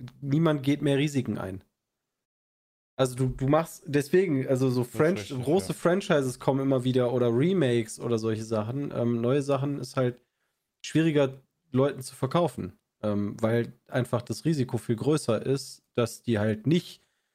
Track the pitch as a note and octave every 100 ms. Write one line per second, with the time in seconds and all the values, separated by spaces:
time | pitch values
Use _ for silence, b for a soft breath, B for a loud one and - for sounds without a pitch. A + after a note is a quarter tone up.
0 | B2 - C#3 D3 E3 D3 C3+ C#3+ C#3+ C#3
1 | D3+ C#3+ A#2+ G#2 F#2+ F#2 - _ _ _
2 | _ _ _ _ _ _ _ _ _ -
3 | C3 B2 C3 - C3+ D#3 D#3+ - - C#3+
4 | C3+ F3+ F#3+ C3+ C3+ C3 C3+ B2 B2 -
5 | D#3 G3+ G2 C3 A#2+ F#3+ F#3+ D#3+ E3+ F#3
6 | - D3+ C3 - - C3+ C3+ C3 B2+ B2+
7 | B2 B2+ A#2+ A#2 E3+ F#3+ C3 A#2+ A2 -
8 | C3 A2+ A2 G#2+ A2 A2 G#2+ C#3 C#3+ -
9 | A#2+ A#2 A#2+ C#3+ C3+ C3 C#3+ C#3+ C3 C3
10 | B2 B2 _ _ _ _ _ _ - D3+
11 | E3 D3 C3+ C3 _ _ _ B2+ C#3+ C3+
12 | - - C3 E3+ E3+ - F#2 - _ _
13 | G#2 G#2 G2+ A2 A2+ A#2 A#2+ - _ C3
14 | A#2+ A#2+ - - D#3+ D3+ B2 A#2+ - A2
15 | C#3 D#3 - G#2 - C3+ - - _ -
16 | A2+ - - G#2+ G#2+ G#2+ C3+ F3 - -
17 | _ _ _